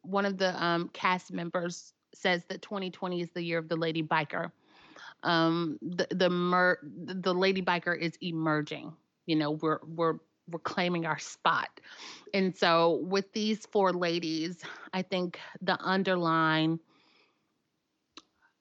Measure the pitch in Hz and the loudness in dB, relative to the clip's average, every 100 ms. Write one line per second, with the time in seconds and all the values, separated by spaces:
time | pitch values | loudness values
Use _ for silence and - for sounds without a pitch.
0 | - 196 202 190 190 - 170 170 175 - | -4 0 0 0 0 0 2 2 0 -2
1 | 190 180 - 180 170 180 175 175 - _ | 0 0 -4 -8 -4 -4 -4 -8 -16 _
2 | _ - 190 175 - 190 - 202 185 170 | _ -2 0 0 -2 -12 -8 -6 -6 -6
3 | 185 180 170 180 170 165 160 165 165 160 | -4 -4 -4 -6 -2 -2 -2 -2 -2 -2
4 | 156 160 156 - 170 - _ - - - | 0 0 0 -4 -8 -10 _ -20 -20 -20
5 | - - - 170 165 165 170 143 - 180 | -20 -6 0 4 4 2 0 -4 -6 -4
6 | 180 185 180 180 175 180 180 - 147 - | -2 2 2 2 2 4 4 2 -4 -12
7 | 165 190 185 180 190 190 185 175 175 175 | -10 -4 0 2 2 2 0 0 0 -2
8 | 165 - 180 160 160 151 151 147 156 160 | -4 -4 -6 -2 0 0 0 -8 -12 -18
9 | _ _ - 156 147 156 160 156 160 165 | _ _ -2 0 0 0 0 -2 -4 -2
10 | 165 160 _ _ - 165 - - 180 175 | 0 0 _ _ -12 -8 -6 -2 0 0
11 | 160 147 - - 170 131 - - - - | -2 -4 -8 -2 0 2 -2 -10 -20 -18
12 | - - - 196 190 - 180 165 170 151 | -18 -18 -4 0 2 4 4 6 6 4
13 | 180 196 196 220 214 214 - 208 190 180 | 2 -2 -2 -2 -2 -2 0 2 4 4
14 | 175 170 165 160 165 180 - - - 190 | 0 0 -2 -4 -4 -8 -14 -16 -8 -6
15 | 185 185 180 - - - 185 180 170 190 | -2 -2 -2 -6 -14 -6 -2 0 2 2
16 | 190 180 165 160 160 156 160 165 _ _ | 2 2 2 4 4 4 2 0 _ _
17 | _ _ _ _ _ _ _ _ _ _ | _ _ _ _ _ _ _ _ _ _
18 | _ - - _ _ _ | _ -20 -20 _ _ _